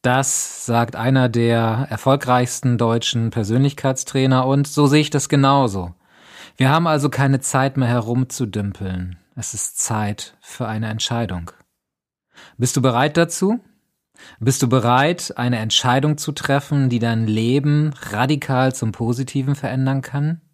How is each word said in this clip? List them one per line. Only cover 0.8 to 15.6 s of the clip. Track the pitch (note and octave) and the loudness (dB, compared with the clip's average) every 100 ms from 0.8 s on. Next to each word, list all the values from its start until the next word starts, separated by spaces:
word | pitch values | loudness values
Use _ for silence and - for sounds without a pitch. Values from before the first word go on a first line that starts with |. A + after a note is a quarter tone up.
| A#2+ A#2+ | 0 -2
einer | A#2 C3+ B2 | 0 2 2
der | A#2 A#2 A#2 A2+ A2+ C#3 | 2 2 2 2 -2 -4
erfolgreichsten | A2 C3+ C#3 B2+ B2 B2 - B2+ A#2+ | -2 0 2 2 2 0 -2 -2 2
deutschen | A#2 A#2 - A#2+ A2+ | 2 0 -2 -2 -2
Persönlichkeitstrainer | A#2 G2+ A#2+ C#3 C#3+ C#3 C3 - C3+ C3 B2+ C3 | -2 0 2 0 0 -4 -2 -4 0 2 2 2
und | C#3 C#3 | 0 0
so | - D3 | 2 4
sehe | D3+ | 4
ich | C#3+ | 2
das | C#3+ - | -2 0
genauso. | C#3+ C#3 C#3 B2+ G2 F2 - _ _ - - - - | 2 4 4 2 -2 -8 -12 _ _ -20 -20 -20 0
Wir | C3 | 2
haben | D#3 E3+ | 4 2
also | D3+ C#3 | 2 0
keine | C3 C#3 C3+ | 2 2 2
Zeit | - C3+ C3+ C3+ | 0 0 0 0
mehr | A#2+ | 0
herumzudümpeln. | B2 A2 A#2+ B2+ - A#2 G#2 G2+ F#2+ F#2+ F#2 F#2 F2 _ - | 0 0 -2 -2 -4 -4 -2 -4 -6 -8 -6 -8 -12 _ -12
Es | - | -10
ist | G#2 - - | -8 -8 -6
Zeit | - A2 G#2 G#2 - _ | -4 -2 -2 -6 -12 _
für | - - A2+ | -20 -8 -6
eine | A2 A2 | -4 -4
Entscheidung. | A2 - A#2 A2 F2+ E2+ _ _ _ _ _ _ _ _ - - - | -4 -4 -2 -4 -6 -10 _ _ _ _ _ _ _ _ -20 -20 -4
Bist | B2 - | -2 2
du | |
bereit | C3 A#2+ D3+ D3+ | 2 2 0 2
dazu? | E3+ - F#3+ A#3+ _ _ _ _ _ _ - - | -2 0 -2 -2 _ _ _ _ _ _ -20 -4
Bist | A#2 - | -2 0
du | B2+ | 2
bereit, | C3 A2+ B2 D3 F3 - - | 2 4 4 4 0 -6 -4
eine | B2 | -2
Entscheidung | A#2+ | -2